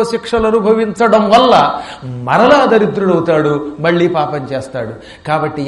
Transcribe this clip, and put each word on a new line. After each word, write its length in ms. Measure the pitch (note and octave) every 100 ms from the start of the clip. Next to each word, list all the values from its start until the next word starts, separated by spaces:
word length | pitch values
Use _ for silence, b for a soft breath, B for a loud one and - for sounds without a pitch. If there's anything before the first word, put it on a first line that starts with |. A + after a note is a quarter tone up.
శిక్షలు 420 | A3+ A3+ - A#3 A3
అనుభవించడం 760 | A3+ G#3 A3 A3 G3+ A#3 G#3+ G#3
వల్ల 240 | A3+ B3+ F#3 C#3+ - B B B2+ B2 B2
మరలా 340 | D#3 B3 C#4+ B3
దరిద్రుడవుతాడు, 880 | A3 G#3 - F#3+ E3+ E3 D#3 D3 D3 - -
మళ్ళీ 280 | D#3+ F3 E3+
పాపం 340 | E3 D3 D3 C3
చేస్తాడు. 420 | C3 C3 B2+ A2 G#2+ B B -
కాబట్టి 360 | D3+ D3 D3+